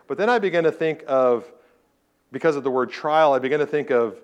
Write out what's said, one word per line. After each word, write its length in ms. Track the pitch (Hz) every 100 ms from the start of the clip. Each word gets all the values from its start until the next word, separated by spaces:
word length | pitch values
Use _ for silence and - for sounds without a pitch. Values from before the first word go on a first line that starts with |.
| -
But 100 | 139
then 100 | 214
I 100 | 240
began 260 | 196 170
to 80 | 160
think 320 | 160 160 156 -
of, 440 | 135 127 117 - - _ _ _ _ _ _ _
because 240 | 127 165 143
of 80 |
the 60 | 131
word 200 | 127 120
trial, 420 | - 156 156 151
I 60 | 139
began 220 | 127 151
to 60 | 143
think 240 | 151 139
of 280 | 123 113 -